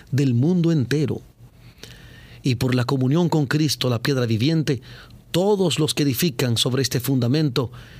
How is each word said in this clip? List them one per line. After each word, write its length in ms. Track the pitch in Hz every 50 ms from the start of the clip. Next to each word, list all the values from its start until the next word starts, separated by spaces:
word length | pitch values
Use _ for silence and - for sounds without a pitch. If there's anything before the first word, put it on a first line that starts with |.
| - -
del 240 | - 127 147 139 120
mundo 380 | 117 131 165 185 175 160 165 165
entero. 500 | 156 120 - 143 151 151 113 - - - - - _ - - - - - - - - - - - - - - - - - - - - -
Y 140 | 143 123
por 180 | 120 127 127 123
la 100 | 123 117
comunión 440 | 123 143 135 127 127 139 165 180 160
con 180 | - 160 147
Cristo, 420 | 120 - 156 160 143 - - - 127
la 140 | 120 110 -
piedra 240 | 143 143 131 123
viviente, 560 | 113 113 104 117 147 165 160 147 160 139 113 - - - - - - - - - - -
todos 460 | 165 185 202 214 190 190 170 120 -
los 140 | 156 - -
que 120 | - 151
edifican 520 | 143 127 - - 131 120 - 135 123 113
sobre 260 | 107 - 135 120 131 131
este 180 | - - 135
fundamento 720 | 120 - 139 131 120 117 131 156 160 143 120 - 127 117 - - - - - -